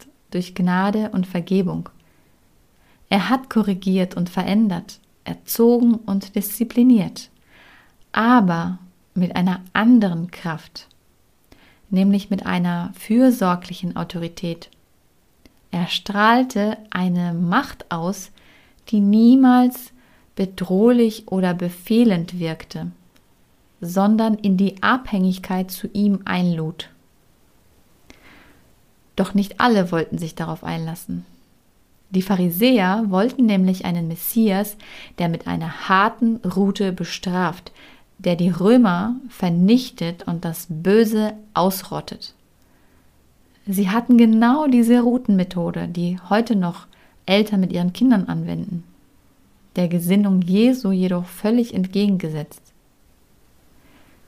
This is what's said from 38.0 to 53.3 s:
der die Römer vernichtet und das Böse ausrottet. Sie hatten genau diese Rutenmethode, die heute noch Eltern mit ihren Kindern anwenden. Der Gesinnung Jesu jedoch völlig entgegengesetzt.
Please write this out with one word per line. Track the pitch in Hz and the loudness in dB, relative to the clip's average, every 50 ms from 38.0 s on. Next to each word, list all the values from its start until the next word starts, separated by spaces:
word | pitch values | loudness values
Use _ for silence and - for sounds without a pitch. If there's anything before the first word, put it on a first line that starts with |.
| _ _ _ _ | _ _ _ _
der | 185 180 175 | -2 -2 0
die | 165 175 185 | 2 2 0
Römer | 175 - 180 202 240 254 240 202 175 175 190 220 247 262 285 247 | 0 2 4 4 6 6 6 4 2 0 -2 -4 -6 -8 -10 -16
vernichtet | - - - 180 170 170 180 190 233 254 254 - - - 170 165 175 175 - - | -10 -6 -4 -2 2 2 4 4 4 4 2 -2 -8 -8 -8 -8 -8 -8 -8 -8
und | 170 165 - | -8 -6 -6
das | 170 165 - - - | -8 -10 -10 -10 -12
Böse | 160 156 165 185 202 220 226 220 226 214 214 214 214 - - - _ | -12 -6 0 2 4 4 4 2 0 -2 -2 -4 -6 -10 -18 -8 _
ausrottet. | 165 170 190 185 - - - 151 151 - - - - - - - _ _ _ _ _ _ _ _ _ _ _ _ _ _ _ _ _ _ _ _ _ _ _ _ _ _ | 0 0 0 -2 -4 -10 -10 -10 -10 -10 -12 -16 -18 -18 -20 -20 _ _ _ _ _ _ _ _ _ _ _ _ _ _ _ _ _ _ _ _ _ _ _ _ _ _
Sie | - 196 185 202 185 | -6 -2 -2 0 0
hatten | 196 233 233 - 247 233 | 0 -2 2 4 6 6
genau | 233 226 220 220 233 233 254 302 311 285 | 6 6 6 6 4 4 4 2 2 2
diese | 254 240 233 226 240 247 | 4 4 4 6 4 4
Rutenmethode, | 233 240 240 254 254 - 208 185 180 180 - 180 170 170 170 170 170 170 | 4 2 0 0 0 2 2 2 2 0 -2 -4 -4 -4 -4 -6 -8 -8
die | 170 175 175 175 180 185 - - | -6 -4 -4 -4 -4 -6 -4 -2
heute | 202 214 233 226 240 202 | 0 0 0 2 0 0
noch | 180 175 175 - - - _ _ _ _ _ _ _ | 0 -2 -4 -8 -14 -20 _ _ _ _ _ _ _
Eltern | - 190 208 214 214 214 196 | 0 2 2 2 2 0 0
mit | 185 185 | 0 0
ihren | - 175 175 180 180 | -2 -2 -4 -4 -2
Kindern | - 240 262 247 202 180 | 0 2 2 4 2 2
anwenden. | 180 170 165 160 170 170 165 170 - - 170 165 - _ _ _ _ _ _ _ _ _ _ _ _ _ _ _ _ _ - | -2 -4 -6 -6 -6 -8 -8 -8 -8 -10 -12 -12 -14 _ _ _ _ _ _ _ _ _ _ _ _ _ _ _ _ _ -4
Der | 180 170 | -2 -2
Gesinnung | 175 175 170 175 190 202 208 202 190 185 | -2 -2 0 2 2 2 2 2 2 2
Jesu | 180 170 180 202 226 247 262 254 - 196 | 2 2 2 4 4 4 2 0 -2 -2
jedoch | 190 185 185 185 180 175 180 | 0 0 0 0 -2 -4 -6
völlig | 180 - - - 214 233 240 233 240 - | -8 -14 -6 -2 0 0 0 0 -2 -2
entgegengesetzt. | - 185 185 - 196 208 208 196 180 - 160 156 151 151 - - - _ _ _ _ _ _ _ _ _ _ _ _ _ _ | -6 -6 -4 -2 -2 0 0 0 -2 -2 -6 -8 -8 -10 -12 -14 -20 _ _ _ _ _ _ _ _ _ _ _ _ _ _